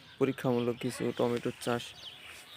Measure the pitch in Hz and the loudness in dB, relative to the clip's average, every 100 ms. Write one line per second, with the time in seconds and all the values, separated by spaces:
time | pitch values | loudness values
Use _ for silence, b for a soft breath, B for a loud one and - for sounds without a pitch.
0 | - - 135 135 139 120 120 117 127 - | -18 0 0 2 2 4 4 0 -2 0
1 | 120 - 120 120 123 - - 120 - - | -2 2 2 2 -2 -4 0 0 -2 -12
2 | - - - - - | -14 -14 -16 -16 -16